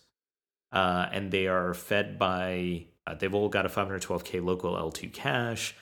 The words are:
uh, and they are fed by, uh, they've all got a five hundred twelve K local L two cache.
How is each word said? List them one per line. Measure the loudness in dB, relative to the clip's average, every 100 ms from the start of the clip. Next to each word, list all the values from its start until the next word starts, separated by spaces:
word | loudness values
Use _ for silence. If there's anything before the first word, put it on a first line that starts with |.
| _ _ _ _ _ _ _
uh, | 4 4 4 2
and | -2 0
they | 2 4
are | 2 2
fed | -2 2 2 2 0
by, | 2 2 0 -2 -2 -4 -8 _ -12
uh, | -4
they've | 0
all | 2 2
got | 2 2
a |
five | 0 -2
hundred | -4
twelve | -4 -4
K | -2 -2
local | 0 0 -2 -2
L | -4
two | -6 -12
cache. | -6 -2 0 -2 -4 -6 -8